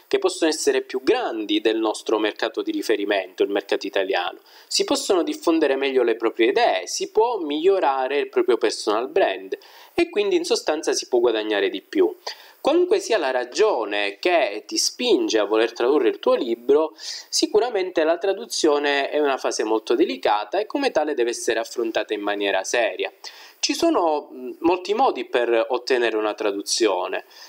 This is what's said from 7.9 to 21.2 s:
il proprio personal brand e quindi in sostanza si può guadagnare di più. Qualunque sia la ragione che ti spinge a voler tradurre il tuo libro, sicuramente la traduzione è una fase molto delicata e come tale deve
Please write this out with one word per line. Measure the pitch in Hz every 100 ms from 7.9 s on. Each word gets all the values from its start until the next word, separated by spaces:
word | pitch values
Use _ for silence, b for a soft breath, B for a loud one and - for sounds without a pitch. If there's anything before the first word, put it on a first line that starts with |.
| 135 131 143
il | 135
proprio | 123 120 113
personal | 107 - - 104 131
brand | 196 139 95 95 98 B B B
e | - 339
quindi | 208 202
in | 175
sostanza | - 220 - 160 165
si | 131 -
può | 120
guadagnare | 120 110 107 104 98
di | 92
più. | - 101 87 - B B B B
Qualunque | - 339 359 214
sia | - 220
la | 135
ragione | 127 120 - 214 143 104 104 101 98
che | 185 170 120 104 -
ti | -
spinge | - - 247 160 107 107
a |
voler | 101 110 117
tradurre | - 120 147 113
il | 98
tuo | -
libro, | 247 131 117 123 143 156 -
sicuramente | - - - - 320 415 247 208 185 170
la | 156 170
traduzione | 196 190 240 - 160 143 143 143 135
è | 147
una | 143 -
fase | 131 -
molto | 110 110 - 120
delicata | 196 262 117 104 107 185
e | 214
come | 294 170
tale | 160 151
deve | 123